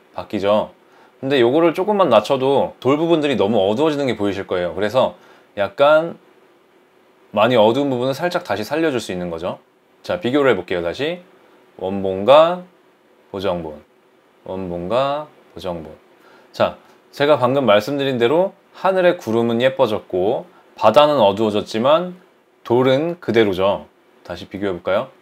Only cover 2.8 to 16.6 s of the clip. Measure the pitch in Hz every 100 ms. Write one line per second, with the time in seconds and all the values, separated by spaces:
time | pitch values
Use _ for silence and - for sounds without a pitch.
2.8 | 127 147 165 165 147 117 98 117 95 110
3.8 | 156 147 139 107 101 98 95 92 87 82
4.8 | 104 123 104 - - - _ - 101 -
5.8 | 143 156 165 - _ _ _ _ _ _
6.8 | _ _ _ _ _ 104 113 123 107 120
7.8 | 143 127 127 135 175 175 - 101 107 147
8.8 | 165 127 - 92 90 82 90 127 _ _
9.8 | _ _ - 92 120 139 135 104 90 90
10.8 | 85 82 143 180 180 _ _ _ _ -
11.8 | 92 98 95 95 101 143 160 180 180 _
12.8 | _ _ _ _ _ 101 95 87 80 76
13.8 | - _ _ _ _ _ - 95 92 87
14.8 | 87 117 139 143 151 _ _ - 92 87
15.8 | - - _ _ _ _ _ -